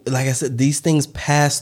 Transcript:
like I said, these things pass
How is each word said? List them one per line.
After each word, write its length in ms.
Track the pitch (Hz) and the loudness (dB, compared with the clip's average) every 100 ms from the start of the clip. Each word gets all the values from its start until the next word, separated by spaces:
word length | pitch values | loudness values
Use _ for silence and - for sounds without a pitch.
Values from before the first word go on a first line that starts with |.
| - | -4
like 200 | 131 131 | -2 -2
I 60 | |
said, 240 | 127 135 120 | -2 -4 0
these 240 | 139 147 | 0 0
things 260 | 170 156 143 | 2 2 0
pass 540 | - - 147 147 - | -6 0 2 2 0